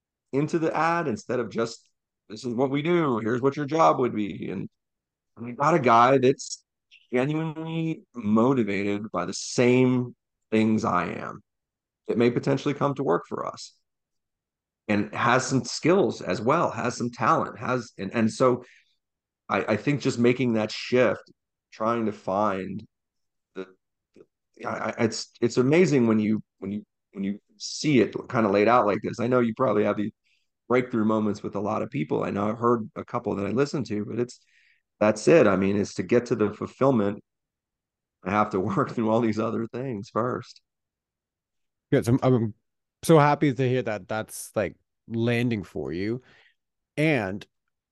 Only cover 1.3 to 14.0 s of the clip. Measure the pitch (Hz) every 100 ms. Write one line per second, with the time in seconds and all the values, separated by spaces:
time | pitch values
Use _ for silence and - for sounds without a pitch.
1.3 | 123 107 90 113 - _ _ _ _ -
2.3 | 110 123 117 135 143 151 175 151 113 110
3.3 | 123 135 143 139 160 160 139 123 107 98
4.3 | 80 - 92 - _ _ _ _ _ _
5.3 | - 120 120 143 170 123 117 123 139 127
6.3 | 139 - - _ _ _ _ - 123 139
7.3 | 156 160 151 165 165 160 160 _ 120 104
8.3 | 110 123 135 101 98 101 104 107 90 90
9.3 | - - - 123 127 127 127 123 - _
10.3 | _ - 110 110 110 104 90 85 - -
11.3 | - _ _ _ _ _ _ - 104 120
12.3 | 131 139 135 151 139 143 139 139 170 -
13.3 | - - - - _ _ _